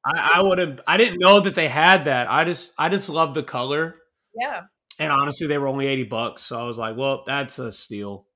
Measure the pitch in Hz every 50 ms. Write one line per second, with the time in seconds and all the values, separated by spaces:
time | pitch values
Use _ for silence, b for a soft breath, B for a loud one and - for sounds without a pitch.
0 | - 135 139 151 - 156 170 180 196 196 180 185 175 147 135 - - - 170 208
1 | 240 226 175 175 180 190 202 208 185 196 - 180 160 135 127 151 160 180 190 180
2 | 139 151 131 123 120 - 123 151 165 175 170 - - - - - 156 165 196 196
3 | - - 151 160 160 147 135 156 135 - - 123 123 135 143 151 160 165 165 _
4 | _ _ _ _ _ _ - 226 247 294 240 175 185 _ _ _ _ - - -
5 | 156 151 143 139 143 147 139 - 165 143 147 143 139 135 135 139 135 139 135 131
6 | 123 101 117 113 120 110 - - - - 123 117 120 120 113 117 113 110 110 123
7 | 135 135 135 - - 135 135 143 135 - - 135 127 113 - - - - 110 101
8 | 104 101 101 98 - _ _